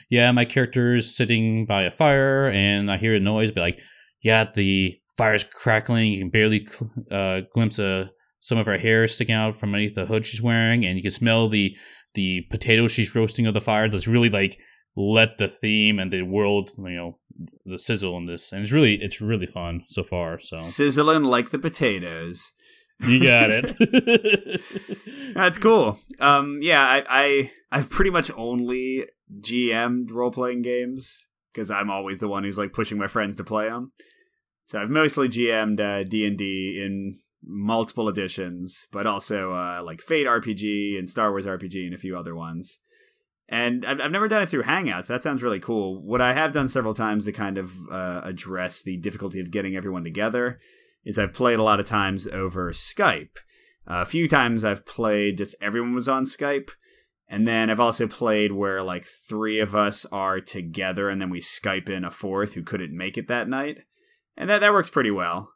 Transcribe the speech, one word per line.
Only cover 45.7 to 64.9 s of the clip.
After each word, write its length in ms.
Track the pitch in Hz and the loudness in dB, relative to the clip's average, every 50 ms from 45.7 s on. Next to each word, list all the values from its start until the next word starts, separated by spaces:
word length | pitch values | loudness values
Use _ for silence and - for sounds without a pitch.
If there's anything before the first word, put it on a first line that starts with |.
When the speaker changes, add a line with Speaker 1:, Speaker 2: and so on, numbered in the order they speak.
| 117 107 98 95 95 95 | -2 -2 -2 -4 -6 -8
Speaker 2:
What 200 | - 98 117 123 | -6 -2 0 2
I 120 | 127 123 127 | 2 2 2
have 200 | 147 160 156 - | 2 0 0 0
done 160 | 151 135 127 | 0 0 0
several 240 | - 135 117 110 107 | 0 0 -2 -2 -2
times 320 | 120 113 110 107 104 101 | -2 -2 -2 -2 -2 -2
to 60 | 104 | -4
kind 260 | 98 - 104 98 98 | -6 -6 -6 -6 -6
of, 160 | 98 95 92 92 92 87 - | -6 -8 -10 -12 -16 -14 -12
uh, 300 | - 95 92 90 90 90 - | -10 -8 -6 -6 -6 -8 -8
address 580 | 90 92 85 - 92 92 92 90 90 - - | -10 -10 -10 -10 -8 -6 -6 -4 -4 -4 -6
the 160 | - 98 92 | -6 -6 -8
difficulty 420 | 90 85 101 - - 101 95 87 95 | -6 -6 -6 -8 -8 -8 -8 -8 -8
of 100 | 90 87 | -8 -6
getting 240 | 85 101 98 95 95 | -4 -4 -4 -4 -6
everyone 280 | 95 90 98 92 87 82 | -6 -6 -6 -6 -6 -8
together 560 | 85 80 98 107 113 110 123 123 123 120 - _ _ _ _ _ _ _ _ - | -6 -4 -2 -2 -2 0 -2 -2 -4 -6 -10 _ _ _ _ _ _ _ _ -10
is 140 | - 104 110 | -6 -2 -2
I've 140 | 101 95 - | -2 -2 0
played 260 | - 127 120 117 110 | 0 2 4 4 4
a 40 | 110 | 4
lot 180 | 110 104 101 | 4 4 2
of 40 | 98 | 2
times 420 | - 107 104 98 95 98 95 87 | 0 0 0 0 0 -2 -4 -6
over 440 | - - 95 95 92 85 92 90 85 | -8 -6 -6 -6 -6 -4 -4 -6 -4
Skype. 640 | 82 - - - - - 202 170 - 76 73 - - - - _ _ _ _ _ _ _ - | -2 0 2 2 2 4 4 2 2 0 -4 -12 -20 -20 -20 _ _ _ _ _ _ _ -12
Uh, 140 | - 87 87 | -6 -4 -4
a 60 | 90 | -2
few 240 | - - 165 170 147 | -2 0 0 2 4
times 340 | 160 139 123 120 117 113 107 | 4 4 4 2 0 0 0
I've 220 | 107 101 98 - | -2 -2 -4 -6
played 520 | - - - 117 110 104 104 104 104 95 | -12 -8 -4 0 0 2 2 2 0 -2
just 200 | 90 101 - - - | -4 -6 -8 -8 -8
everyone 320 | 101 104 104 120 120 123 123 | -6 -4 -4 -2 -2 -2 -2
was 140 | 127 120 | -2 -2
on 160 | 135 135 135 131 | -2 -2 -2 -2
Skype. 460 | 131 - - 147 143 143 139 139 - - _ _ _ _ _ _ _ _ _ _ | -2 -4 -4 -2 -2 -2 -2 -4 -8 -16 _ _ _ _ _ _ _ _ _ _
And 180 | - - 101 110 | -6 -2 0 0
then 240 | 117 113 113 113 110 | 2 2 2 2 2
I've 120 | 110 107 | 2 2
also 260 | 123 117 110 - 117 | 2 2 2 0 -2
played 460 | 107 - - 120 113 107 107 104 101 101 | -2 -4 -2 0 0 2 2 2 0 0
where, 280 | 98 101 98 95 95 | -2 -2 -2 -2 -4
like, 220 | 95 92 90 87 - | -4 -6 -8 -8 -10
three 560 | - - - - - 107 107 110 107 107 107 | -12 -12 -12 -10 -8 -6 -4 -4 -2 0 0
of 160 | 107 101 104 | -2 0 2
us 300 | 107 104 101 104 - - | 0 0 0 0 -4 -6
are 340 | - - 98 95 95 95 95 | -6 -6 -4 -2 -2 -4 -4
together 680 | 92 - - 98 87 82 80 98 95 95 92 98 98 101 | -6 -8 -10 -10 -10 -10 -8 -6 -6 -4 -4 -2 -4 -4
and 120 | 98 98 | -4 -4
then 80 | 95 90 | -4 -6
we 120 | 90 87 | -4 -2
Skype 480 | - - - - - 104 95 95 92 - | -2 0 0 0 -2 -2 -4 -4 -4 -6
in 160 | 95 92 90 | -6 -6 -6
a 40 | 85 | -8
fourth 440 | - - - 98 95 98 104 104 - | -8 -8 -6 -4 -4 -2 -4 -4 -6
who 100 | - 82 | -8 -10
couldn't 320 | - - 95 90 76 76 | -8 -8 -8 -8 -8 -10
make 220 | 87 92 98 - | -8 -8 -8 -8
it 100 | 113 110 | -8 -6
that 220 | - 123 120 113 117 | -4 -4 -4 -4 -4
night. 300 | 131 135 143 147 147 - _ _ _ _ _ _ _ _ _ _ _ | -4 -6 -6 -8 -10 -12 _ _ _ _ _ _ _ _ _ _ _
And 120 | - - 185 | -6 -2 0
that, 100 | 208 208 | 2 4
that 120 | 202 208 | 4 4
works 180 | 208 196 - | 4 4 2
pretty 220 | - | 2